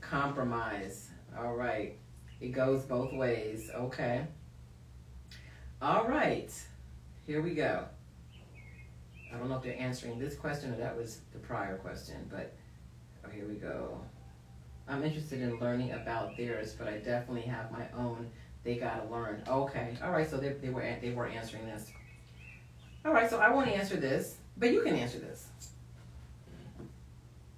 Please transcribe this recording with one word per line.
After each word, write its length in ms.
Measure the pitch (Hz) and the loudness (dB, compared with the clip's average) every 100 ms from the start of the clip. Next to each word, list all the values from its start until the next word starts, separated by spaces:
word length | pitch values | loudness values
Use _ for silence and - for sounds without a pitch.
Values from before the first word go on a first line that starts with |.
compromise. 1080 | - 139 127 139 123 117 117 101 95 - - - - 120 | -2 0 2 2 2 2 0 -2 -4 -8 -12 -16 -12 -4
All 160 | 120 | -2
right. 420 | 120 123 110 104 - - - - - | 0 2 2 0 -6 -14 -16 -16 -8
It 80 | 123 | -2
goes 340 | 127 131 135 | 4 6 6
both 300 | - 123 131 | 4 2 2
ways. 580 | 135 127 117 107 - - | 4 4 4 2 -2 -4
Okay. 540 | 113 127 - - 147 156 - - - - - - - - - - - - - - - | -2 -2 0 2 2 0 -6 -14 -16 -16 -18 -16 -16 -14 -16 -14 -14 -14 -14 -14 0
All 260 | 139 196 233 | 6 8 8
right. 420 | 302 185 - - - - - - - - - - | 6 6 4 0 -8 -12 -14 -14 -14 -14 -12 -2
Here 140 | 151 | 2
we 140 | 170 | 2
go. 300 | 156 135 - - - - - - - - - - - - - - - - | 4 4 4 -2 -10 -16 -18 -16 -16 -16 -16 -14 -14 -14 -14 -16 -14 -10
I 60 | 123 | -4
don't 100 | 123 | -2
know 80 | 131 | 0
if 60 | |
they're 160 | 127 123 | -2 -2
answering 380 | 127 123 120 117 | -2 -2 -4 -2
this 160 | 135 | -2
question 400 | - 151 - 131 | -2 -2 -2 -2
or 20 | 113 | 0
that 200 | 120 117 | 0 -2
was 240 | 117 - - | -4 -8 -12
the 60 | - | -12
prior 380 | - - 98 95 | -6 -2 -2 -4
question, 500 | - - - - - | -6 -8 -8 -10 -8
but, 220 | 190 - - - - - - - - | -6 -8 -10 -16 -18 -16 -16 -18 -16
oh, 60 | - | -12
here 160 | 107 104 | -8 -6
we 80 | |
go. 460 | 101 - - - - - - - - - - - - - | -6 -4 -4 -4 -6 -10 -14 -16 -16 -18 -16 -14 -14 -4
"I'm 160 | 139 | 0
interested 360 | 151 151 - 123 | 2 0 -2 0
in 180 | 123 117 | 0 2
learning 320 | 120 123 127 | 2 4 2
about 440 | 120 - 117 107 - | 0 -2 0 -2 -2
theirs, 380 | 120 110 107 - | -2 0 -2 -4
but 120 | 113 | -4
I 100 | 104 | -2
definitely 440 | 104 120 123 120 | 2 2 2 -2
have 280 | 120 123 120 | -2 -2 -4
my 160 | 120 120 120 | -4 -4 -2
own. 320 | 123 117 117 - - - | -2 -2 -6 -10 -14 -6
They 100 | 120 120 | -2 0
gotta 320 | - - 107 | 0 -2 -2
learn." 340 | 117 110 104 113 | -2 -2 -2 2
Okay. 480 | 135 139 127 120 120 | 4 4 0 -2 -2
All 80 | 175 | 2
right, 180 | 165 156 | 4 4
so 80 | 135 | 2
they, 120 | 139 | 0
they 200 | 139 131 | 0 -2
were 120 | 123 | 0
a-, 160 | 123 117 | -2 -2
they 120 | 120 | -2
were 140 | 120 120 | 0 0
answering 380 | 113 117 113 113 | -2 -6 -6 -6
this. 260 | 107 - - - - - - - - - - - - | -6 -8 -12 -16 -18 -18 -16 -16 -16 -18 -18 -16 -2
All 80 | 302 | 6
right, 160 | 233 226 | 8 8
so 100 | 226 | 10
I 120 | 220 | 10
won't 180 | 269 240 | 10 8
answer 280 | 202 196 180 | 6 4 4
this, 400 | 135 - - - - - | 4 4 2 -6 -12 4
but 160 | 240 | 8
you 100 | 403 | 8
can 120 | - | 8
answer 240 | 139 120 - | 4 2 -2
this. 280 | - - - - - - - - - - - - - - - - - - - - - - - | -8 -10 -12 -14 -16 -14 -16 -16 -16 -16 -16 -16 -16 -14 -14 -12 -14 -14 -16 -18 -18 -18 -18